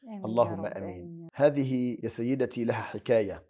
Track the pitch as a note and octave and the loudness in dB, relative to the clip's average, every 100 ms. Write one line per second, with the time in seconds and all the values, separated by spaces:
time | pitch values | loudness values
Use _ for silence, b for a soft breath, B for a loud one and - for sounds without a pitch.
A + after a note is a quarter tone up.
0 | B3 G#3+ A2 A2+ A#2 G#2 - F#3+ F3 F2+ | -14 -10 -2 2 2 2 -6 -6 -8 -10
1 | E3+ E3+ E3 - D3 C#3+ C3 C3 B2 A#2 | -12 -14 -10 4 4 4 0 2 0 -2
2 | A2+ A2+ A#2+ C3 B2 - A#2 A2 G#2 G#2 | -4 -2 0 0 0 0 -2 -2 -4 -6
3 | - A#2 G2 E2+ - | 2 4 4 -4 -8